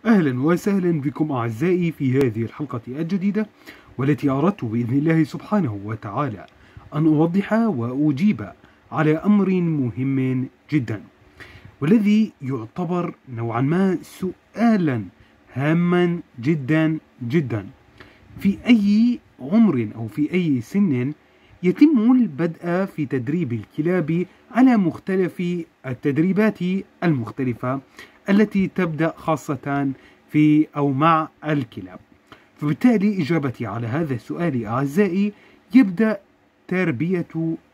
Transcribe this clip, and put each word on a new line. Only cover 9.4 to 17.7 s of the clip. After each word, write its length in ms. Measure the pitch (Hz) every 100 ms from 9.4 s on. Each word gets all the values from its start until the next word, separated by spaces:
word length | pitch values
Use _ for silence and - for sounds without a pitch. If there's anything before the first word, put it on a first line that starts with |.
| 190
مهم 1000 | 185 170 156 123 123 135 135 131 127 127 _ _
جدا، 300 | 151 117 110 - _ - - - - - _
والذي 520 | 143 226 202 214 220 _
يعتبر 720 | 127 131 113 - 170 180 170 - -
نوعا 260 | 117 117 113
ما 380 | 135 170 190 170
سؤالا 1000 | - - 185 - _ - 233 214 160 120 95 _ _ _ _
هاما 680 | 127 147 165 175 175 175 175 - 127
جدا 580 | 120 165 127 156 160 156 _ _ 117
جدا. 380 | 165 127 113 95